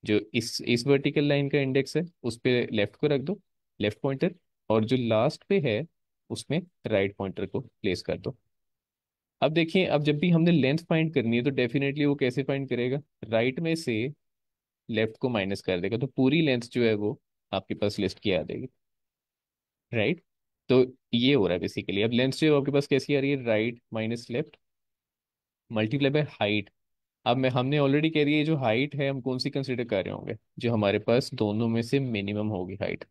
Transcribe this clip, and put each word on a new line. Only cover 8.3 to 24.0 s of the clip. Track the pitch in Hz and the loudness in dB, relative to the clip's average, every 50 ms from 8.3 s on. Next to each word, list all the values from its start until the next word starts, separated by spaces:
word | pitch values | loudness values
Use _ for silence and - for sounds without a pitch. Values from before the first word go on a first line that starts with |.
| - _ _ _ _ _ _ _ _ _ _ _ _ _ _ _ _ _ _ _ _ _ | -10 _ _ _ _ _ _ _ _ _ _ _ _ _ _ _ _ _ _ _ _ _
अब | - 143 | -2 0
देखिए, | 156 170 165 165 - 190 185 | 2 2 0 2 2 0 2
अब | - - 147 | 2 0 2
जब | 151 147 151 151 | 2 2 0 2
भी | 147 175 | 2 4
हमने | 170 165 160 175 | 4 6 6 4
लेंथ | 170 151 123 127 143 160 - _ | 4 4 4 2 2 0 0 _
फाइंड | 170 160 160 160 160 | 0 0 0 0 0
करनी | 139 113 113 117 | 0 0 2 0
है | 120 | 2
तो | 123 147 | 0 0
definitely | 135 - 123 117 123 143 139 139 139 151 143 | 0 0 -2 0 0 -2 -2 -2 -2 0 0
वो | 147 143 | 0 2
कैसे | 143 135 127 123 139 | 2 0 -2 -2 -2
फाइंड | 131 - 139 139 139 127 | -4 -2 -2 -4 -2 -4
करेगा? | 127 117 120 123 131 147 - _ _ _ - | -2 -2 -2 -2 -2 -4 -6 _ _ _ -8
राइट | 107 110 113 117 131 - - | -2 0 2 2 2 -2 -2
में | 165 165 165 | -2 -2 -2
से | 160 165 - 117 107 113 139 147 _ _ _ _ _ _ _ _ _ _ _ _ _ _ - | -2 -2 -4 -2 -2 -2 -4 -6 _ _ _ _ _ _ _ _ _ _ _ _ _ _ -4
लेफ्ट | 117 107 110 110 110 - | -2 0 0 -2 -2 -4
को | - 127 | -4 -2
माइनस | 123 107 95 95 98 98 | 0 0 0 -2 -4 -4
कर | - - 92 87 | -2 -4 -2 -2
देगा, | 85 98 117 110 | -2 -2 -2 -2
तो | - 135 | -4 -4
पूरी | _ - 131 131 143 165 | _ 2 2 4 4 4
लेंथ | 170 147 127 123 117 - | 2 2 0 -2 -4 -4
जो | - 127 120 | -2 2 2
है | 113 110 | 2 2
वो | 104 104 104 135 - _ _ _ _ _ _ | 2 0 -4 -4 -6 _ _ _ _ _ _
आपके | - 98 - _ - | -4 -4 -4 _ -4
पास | 85 104 101 - - | -2 -2 -2 0 0
लिस्ट | 98 95 - - | -2 -2 -4 -4
की | - 107 | -2 0
आ | 92 82 | 0 0
जाएगी, | 78 87 - - 127 - _ _ _ _ _ _ _ _ _ _ _ _ _ _ _ _ _ _ _ _ _ _ _ _ | -2 -4 -8 -10 -10 -12 _ _ _ _ _ _ _ _ _ _ _ _ _ _ _ _ _ _ _ _ _ _ _ _
राइट? | 120 117 101 117 180 170 _ _ _ _ _ _ _ _ _ _ | -2 0 2 2 0 -2 _ _ _ _ _ _ _ _ _ _
तो | 127 254 - 131 - _ _ _ - | 6 6 6 4 0 _ _ _ 0
ये | 117 120 131 143 | 2 4 4 4
हो | 131 98 | 4 4
रहा | 87 87 | 2 2
है | 90 | 0
basically। | 87 98 - - 95 - 95 98 107 | -2 -4 -6 -6 -6 -4 -2 0 0
अब | 113 | 2
लेंथ | 120 117 127 135 | 2 2 0 0
जो | 131 - 160 156 | 0 2 2 4
है | 151 143 | 4 2
आपके | 131 143 | 2 0
पास | 139 143 139 | 0 -2 0
कैसी | - 147 131 131 - 143 | 2 0 0 0 0 -2
आ | 139 | 0
रही | 135 139 | 0 0
है? | 143 135 123 | -2 -2 0
राइट | 117 110 107 110 120 117 117 _ _ | 0 0 2 0 -2 -4 -8 _ _
माइनस | 110 110 | -8 -6